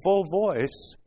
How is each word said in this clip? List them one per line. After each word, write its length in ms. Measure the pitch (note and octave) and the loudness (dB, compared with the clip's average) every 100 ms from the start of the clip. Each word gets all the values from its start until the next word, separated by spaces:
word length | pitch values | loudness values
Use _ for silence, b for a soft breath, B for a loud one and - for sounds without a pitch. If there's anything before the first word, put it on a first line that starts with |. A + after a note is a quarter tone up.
full 220 | F#3 G3 | 2 2
voice, 720 | E3 F3+ G#3 C3 C#3 - - - | 2 0 0 0 -2 -6 -14 -16